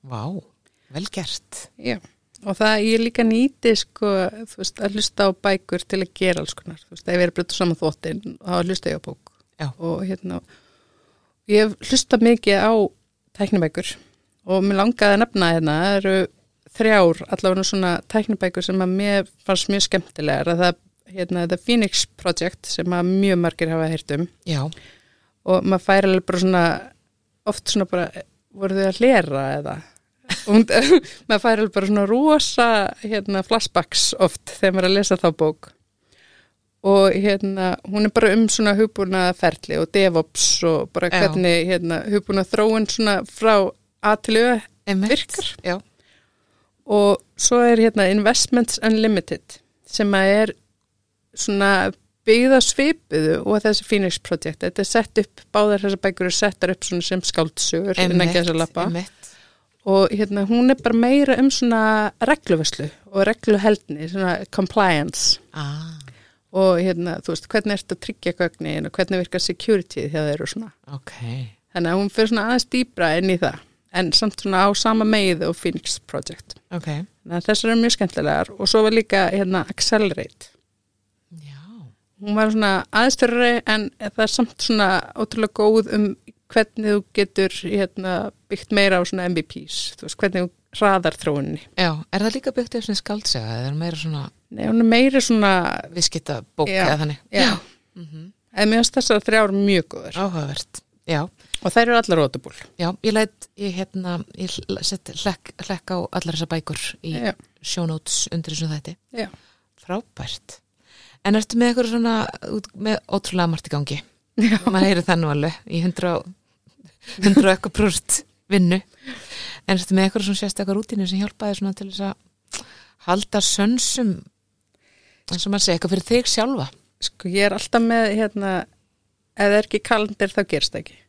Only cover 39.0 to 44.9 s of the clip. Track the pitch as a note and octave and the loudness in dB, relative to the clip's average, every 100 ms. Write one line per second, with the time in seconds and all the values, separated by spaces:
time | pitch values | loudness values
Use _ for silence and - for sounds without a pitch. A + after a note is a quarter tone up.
39 | F#3+ F#3 F3+ F3+ E3+ - - D3+ E3 G3+ | -2 0 0 2 -2 -2 -6 -4 0 2
40 | F#3+ E3 D#3 - - - E3+ D#3 C#3 - | 4 2 -2 0 0 2 2 0 -2 -4
41 | F3 F3+ G3 E3 F3+ E3+ E3+ F3+ E3+ E3 | -2 2 2 2 2 2 2 -2 -2 -4
42 | - G#3 - G3 F#3 G#3+ G#3+ A3 G#3+ - | -2 -2 0 -2 0 0 2 2 -2 0
43 | G#3+ G3 - - A3 G#3 F#3+ - _ _ | 0 0 -4 0 4 4 2 -4 _ _
44 | G#3 G#3+ - A3 A#3+ A#3 - _ - | 0 0 2 2 4 2 -4 _ -4